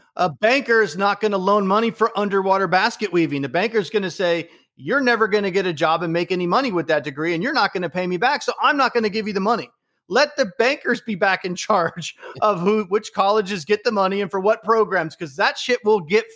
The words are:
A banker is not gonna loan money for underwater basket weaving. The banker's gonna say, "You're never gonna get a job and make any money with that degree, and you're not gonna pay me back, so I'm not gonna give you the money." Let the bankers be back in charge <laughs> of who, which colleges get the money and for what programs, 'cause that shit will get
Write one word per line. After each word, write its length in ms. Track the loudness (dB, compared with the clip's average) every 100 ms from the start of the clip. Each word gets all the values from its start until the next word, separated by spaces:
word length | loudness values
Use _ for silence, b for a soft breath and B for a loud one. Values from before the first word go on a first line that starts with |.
| _ -2
A 140 | -2
banker 500 | 0 2 2 2 2
is 140 | 2 0
not 240 | -2 0
gonna 180 | 0 0
loan 300 | 2 2 2
money 240 | 2 0
for 260 | 0 -2 0
underwater 500 | -2 0 2 2 2
basket 440 | 2 0 -2 -2
weaving. 300 | 0 0 -2
The 80 | -2
banker's 400 | -2 0 -2 -2
gonna 200 | -2 -4
say, 380 | -2 0 0 -4 b b _
"You're 240 | -2 0
never 260 | 2 2 2
gonna 240 | 2 0
get 140 | 0 0
a 60 |
job 280 | 0 2 2
and 120 | 0
make 180 | -2 -2
any 160 | -2 0
money 240 | 0 0
with 160 | -2 0
that 160 | -2
degree, 300 | -2 -6 -4
and 100 | -2
you're 100 | -2
not 200 | 0 0
gonna 160 | -2 -4
pay 180 | -4 -4
me 80 | 0
back, 240 | 0 0
so 120 | -4 0
I'm 160 | 0 2
not 160 | 0
gonna 160 | 0 -2
give 180 | -4 -4
you 60 |
the 60 | -2
money." 280 | 0 -2 -4 _ _ _ -4
Let 280 | 0 0 0
the 140 | -4 0
bankers 440 | 0 0 -2 -4
be 140 | -4 -2
back 280 | 0 0
in 120 | -4 -6
charge 600 | 0 0 0 -4 -14 -14 B
<laughs> 120 | B
of 200 | 0 2
who, 240 | 2 0 0
which 260 | -2 -4
colleges 520 | -2 2 2 0 -4 -2
get 180 | -2
the 80 | 0
money 300 | 0 0 0
and 100 | -2
for 80 | 0
what 240 | 0 0
programs, 520 | 2 2 2 0 -2 -6
'cause 180 | -10 -2
that 220 | -2 -2
shit 220 | -2 -2
will 160 | 2 0
get 260 | 2 0 0